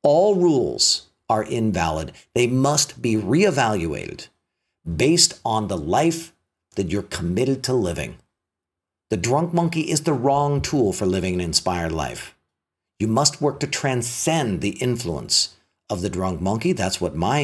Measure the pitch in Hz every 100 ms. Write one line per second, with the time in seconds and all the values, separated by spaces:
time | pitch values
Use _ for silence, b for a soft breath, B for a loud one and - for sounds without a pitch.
0 | 147 151 202 196 175 143 87 58 - -
1 | - _ _ 110 107 127 110 90 82 80
2 | 80 B B - 120 127 139 147 - -
3 | 120 107 104 131 202 139 117 104 82 64
4 | 50 - - _ _ _ _ _ 82 80
5 | 135 175 - - 113 110 101 92 76 104
6 | 165 165 - _ _ _ _ - 131 101
7 | 92 - 85 90 131 131 131 127 92 82
8 | 71 - _ _ _ _ _ _ _ _
9 | _ 107 110 135 170 170 170 170 151 151
10 | - 139 127 139 143 143 - 151 107 90
11 | 98 95 92 90 87 78 - 87 82 80
12 | 65 60 - _ _ _ _ _ _ _
13 | 110 113 143 - 147 139 147 - 143 123
14 | 117 - - 160 123 90 101 - 123 117
15 | 90 78 57 - - _ _ _ _ 101
16 | 95 90 92 85 92 107 165 185 95 -
17 | 90 78 92 143